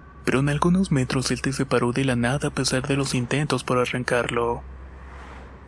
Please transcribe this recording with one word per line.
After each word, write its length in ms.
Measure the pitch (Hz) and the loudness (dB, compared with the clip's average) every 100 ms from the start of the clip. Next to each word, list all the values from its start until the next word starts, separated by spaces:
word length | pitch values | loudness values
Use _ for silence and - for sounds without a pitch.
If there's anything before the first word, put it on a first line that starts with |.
| - - | -20 -4
pero 160 | - 131 | 0 2
en 100 | 143 | 2
algunos 420 | 147 175 180 190 | 2 4 4 4
metros 380 | 143 127 135 123 | 2 2 0 0
él 100 | 123 | -2
se 120 | 139 | -2
separó 380 | 135 135 123 120 | -2 0 2 2
de 120 | 127 | 2
la 120 | 135 120 | 2 2
nada 320 | 120 113 - | 2 0 0
a 60 | |
pesar 320 | - 131 131 123 | 0 0 0 0
de 100 | 139 | 0
los 180 | 135 | 0
intentos 500 | 131 120 135 151 127 | -2 0 0 0 0
por 140 | - 127 | 0 0
arrancarlo. 840 | 123 127 123 123 117 117 117 120 - - - - - - - - - - | 0 -2 0 0 0 0 0 -2 -8 -16 -16 -18 -18 -16 -16 -16 -18 -18